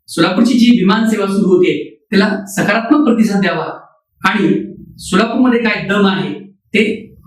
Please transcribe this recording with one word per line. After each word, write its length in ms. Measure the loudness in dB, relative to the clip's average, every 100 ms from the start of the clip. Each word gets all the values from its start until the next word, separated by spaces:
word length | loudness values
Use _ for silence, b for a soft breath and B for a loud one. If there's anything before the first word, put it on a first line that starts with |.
| _
सोलापूरची 500 | -2 0 2 2 4
जी 120 | 4
विमानसेवा 560 | 4 2 2 0 0 -2
सुरू 300 | 0 2 2
होते 420 | 2 -2 -8 -16 _
त्याला 340 | 0 0 -2 -6
सकारात्मक 600 | -4 -2 -2 2 2 2
प्रतिसाद 360 | 2 2 0
द्यावा 360 | -2 -2 -8 -12 -20 _ _ _ -2
आणि 460 | 0 0 0 -4 -14 -20 -18
सोलापूरमध्ये 600 | -4 0 0 0 2 2
काय 280 | 0 -4 -2
दम 180 | 0 0
आहे 280 | 0 -6 -10 -16
ते 640 | _ _ -2 -2 -4 -12 -20